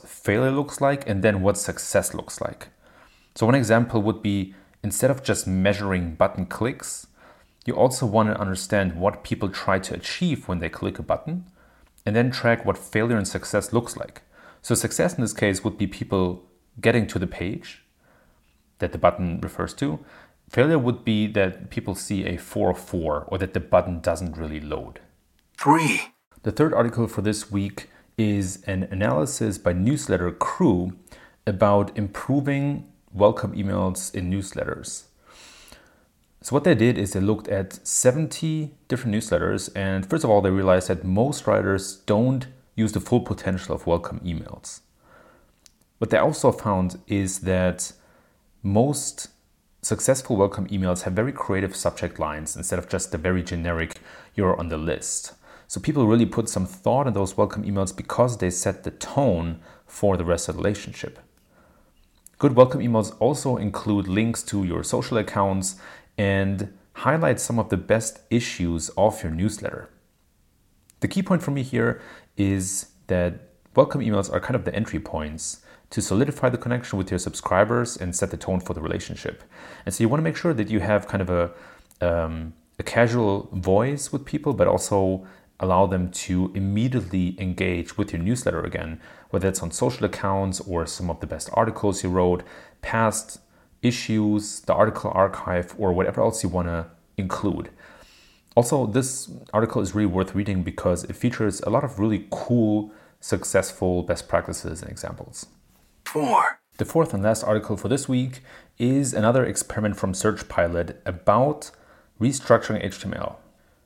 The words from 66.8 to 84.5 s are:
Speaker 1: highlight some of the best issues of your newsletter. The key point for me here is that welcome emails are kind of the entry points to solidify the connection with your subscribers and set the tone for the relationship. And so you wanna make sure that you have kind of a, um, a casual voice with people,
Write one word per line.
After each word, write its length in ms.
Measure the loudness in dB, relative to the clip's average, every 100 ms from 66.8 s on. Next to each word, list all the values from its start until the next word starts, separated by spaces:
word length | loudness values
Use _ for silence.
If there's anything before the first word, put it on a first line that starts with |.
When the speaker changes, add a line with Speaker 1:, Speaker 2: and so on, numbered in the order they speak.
| _
Speaker 1:
highlight 460 | -4 0 2 2 0
some 200 | 0 -2
of 100 | 0
the 80 | 0
best 420 | 2 0 0 -8 -2
issues 600 | 0 0 -2 -2 -2 -2 2
of 260 | 2 2
your 80 | -4
newsletter. 580 | -2 -2 -2 -8 -10 -14 _ _ _ _ _ _ _ _ _ _ -6
The 80 | -4
key 160 | -2
point 200 | 2 2
for 80 | 2
me 120 | -2
here 380 | 0 2 2 0 -8 -20 -10 -2
is 520 | 0 0 -2 -6 -10 _ -2
that 320 | 0 0 -2 -14 _ _ 4
welcome 260 | 4 4
emails 300 | 0 0 0
are 80 | -2
kind 140 | 0 -2
of 100 | -2
the 100 | -4
entry 240 | -2 -4
points 600 | -6 -6 -6 -8 -10 -12 -18 -20 _
to 100 | -4
solidify 480 | 0 2 0 0 -2
the 80 | 0
connection 400 | -2 -4 -4 -4
with 120 | -2
your 100 | -4
subscribers 760 | -4 -6 0 4 4 2 -2 -4
and 180 | -6 -2
set 160 | -4
the 60 | -4
tone 220 | -2 -2
for 140 | -2
the 80 | -4
relationship. 640 | -2 -2 -4 -8 -8 -10 -14 -20 -20 -12 -6
And 100 | 2
so 80 |
you 60 | 2
wanna 120 | 4
make 140 | 0 0
sure 180 | 0
that 160 | 0 0
you 120 | 0
have 260 | 2 2 2
kind 140 | -2
of 80 | 0
a, 220 | 2 0 -4 -20 -20 _ -2
um, 520 | 0 2 0 -4 -8 -12 _ -12
a 60 |
casual 640 | -2 2 4 4 2 0 -2
voice 580 | -4 4 4 4 -2 -6
with 140 | -8 -4
people, 280 | -4 0